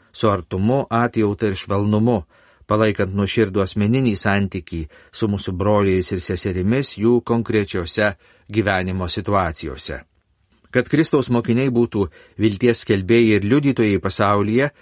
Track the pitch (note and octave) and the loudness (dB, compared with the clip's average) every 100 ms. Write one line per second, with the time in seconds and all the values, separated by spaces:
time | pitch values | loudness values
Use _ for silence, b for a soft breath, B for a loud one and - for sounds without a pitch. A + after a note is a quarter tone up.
0 | _ - G#2+ G2 E2+ F#2+ G#2+ C3+ - A#2 | _ -2 0 0 -4 -2 0 0 0 0
1 | A#2+ A2+ G#2 G#2 G#2+ F#2+ - G2+ G#2 G#2+ | 0 0 -2 0 -2 -4 -4 -2 2 2
2 | A2+ A2 - b b b - G#2+ A2 G2+ | 2 0 -4 b b b -2 0 2 0
3 | F#2+ G2+ G2 - G2+ G2 F#2+ A2 G#2 B2+ | -2 0 0 0 0 0 -2 0 0 2
4 | B2+ F#2+ G#2 G2+ G2 F#2+ - E2 D2+ b | 0 0 0 0 -2 -6 -8 -10 -10 b
5 | b - G#2+ G2+ - F2+ G2+ G#2 G2 F#2 | b -4 -2 -2 -4 -2 2 2 4 2
6 | F2+ F#2 - F#2 G2+ F#2 F#2+ B2+ C3+ - | 0 -6 -4 -4 -4 -2 0 0 -2 -2
7 | A2+ A#2+ - A#2 A2 G#2+ G2 F#2+ E2+ - | 2 2 2 -2 0 0 0 -4 -4 -2
8 | G#2 - b b b G#2 G2+ F#2+ F#2 F#2 | -2 -2 b b b 0 0 0 -2 -4
9 | F2 - G2 G2 E2+ D#2 D#2 B1+ - C#2+ | -4 -4 -2 0 0 -4 -10 -10 -10 -12
10 | - _ _ _ _ _ _ B2+ A#2+ D3 | -14 _ _ _ _ _ _ -2 0 0
11 | D#3+ D3 B2+ A#2+ A#2 A#2 C3+ A#2+ A#2 G#2+ | 2 0 0 -2 0 0 2 2 0 0
12 | F#2+ b b b G#2+ G2 B2 A2+ - G2+ | -4 b b b 0 2 2 0 0 0
13 | F#2 A#2 A2 G#2 G2+ C#3+ C#3+ B2 A2 F#2+ | 4 4 4 2 2 2 2 2 2 0
14 | G2 - G2+ G2+ G#2 A#2 D3 b | -2 0 2 2 0 0 -2 b